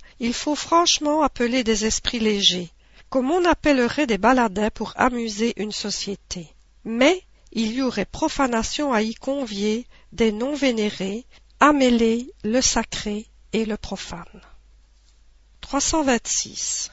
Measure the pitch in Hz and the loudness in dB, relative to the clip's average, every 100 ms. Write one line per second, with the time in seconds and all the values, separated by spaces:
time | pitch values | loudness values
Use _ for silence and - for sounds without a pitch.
0 | - - 233 240 - 294 - 330 339 - | -10 -6 -4 -2 -2 -4 2 2 4 2
1 | 302 302 285 - 240 254 226 220 214 - | 2 2 2 0 0 0 0 0 0 -2
2 | - 240 220 202 190 180 175 _ _ - | -2 -2 0 2 0 0 -6 _ _ -20
3 | - 262 254 359 349 302 302 277 240 - | -4 -2 0 2 2 2 2 2 2 0
4 | 294 202 214 262 233 190 214 - 214 - | 0 2 4 4 2 0 -2 -2 -8 0
5 | 254 247 233 202 233 - 214 208 208 - | 0 0 -6 -2 -2 -2 -6 -6 -6 -6
6 | - 196 - 180 160 - _ _ 226 226 | -6 -10 -10 -12 -14 -20 _ _ -6 2
7 | 269 370 - - - - 226 240 262 220 | 4 2 -4 -20 -10 -4 -2 0 -2 -2
8 | 185 - 311 - 269 233 220 - 294 226 | -6 -2 -4 0 0 0 -2 -2 0 0
9 | 220 226 - 277 240 202 208 220 240 - | 0 -4 -4 -4 -4 -4 -2 -2 -6 -18
10 | - - 226 208 254 294 269 233 208 - | -12 0 0 0 -4 0 0 2 -2 -2
11 | 190 208 - - - - 277 294 254 240 | -6 -6 -10 -20 -12 4 6 6 6 4
12 | 226 226 262 - 214 240 262 - 226 - | 4 2 -2 -8 -2 0 2 0 -2 -6
13 | 214 208 226 _ - 220 220 208 - 196 | -6 -6 -8 _ -8 -4 -2 -4 -8 -10
14 | - 175 170 190 - - _ - _ _ | -10 -12 -14 -20 -20 -20 _ -20 _ _
15 | _ _ _ - _ - - 277 - 320 | _ _ _ -20 _ -20 -6 -2 0 0
16 | 269 233 - - - - - - - | 2 0 0 -4 -4 -8 -6 -6 -8